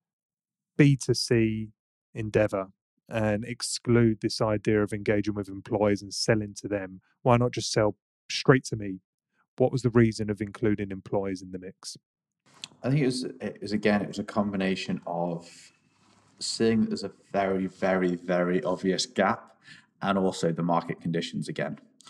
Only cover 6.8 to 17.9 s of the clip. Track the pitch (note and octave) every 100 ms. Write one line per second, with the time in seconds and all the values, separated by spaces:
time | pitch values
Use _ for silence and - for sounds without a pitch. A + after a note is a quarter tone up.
6.8 | F#2 F#2+ _ _ B2+ A#2+ B2 A#2 - A#2
7.8 | G#2+ - _ _ - - - C3 - A2+
8.8 | G#2 F#2 _ _ _ _ _ - B2+ C3+
9.8 | B2 A#2 A2+ G#2+ G#2 G2+ G#2 - A2 G#2
10.8 | G2 G2 - G#2 G2 F#2 F#2+ F#2 F#2 -
11.8 | - - _ _ _ _ _ - - -
12.8 | A#2+ D3 B2+ - - - G#2 - G2+ G#2
13.8 | G#2+ G2+ F2+ G2+ G#2 A2 G#2 G2 F#2+ F#2+
14.8 | - F#2 - E2+ F2 E2+ - - - _
15.8 | _ _ _ _ _ _ - - A2+ A2+
16.8 | G#2+ G#2 G2 - _ G2 G2 F#2+ F#2 -
17.8 | F#2+